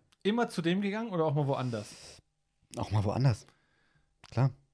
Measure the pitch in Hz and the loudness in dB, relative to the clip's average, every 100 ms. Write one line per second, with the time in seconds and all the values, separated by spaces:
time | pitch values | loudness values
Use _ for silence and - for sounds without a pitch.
0 | _ _ 190 233 233 - 165 190 202 214 | _ _ 0 0 0 0 0 0 0 -2
1 | 233 175 156 147 139 127 127 110 107 - | -4 0 2 2 2 0 -2 -4 -8 -14
2 | - - _ _ _ _ _ - - 107 | -20 -20 _ _ _ _ _ -8 -2 0
3 | 104 104 131 - - _ _ _ _ _ | 0 2 2 2 -4 _ _ _ _ _
4 | _ _ - 113 135 - _ | _ _ -6 0 0 0 _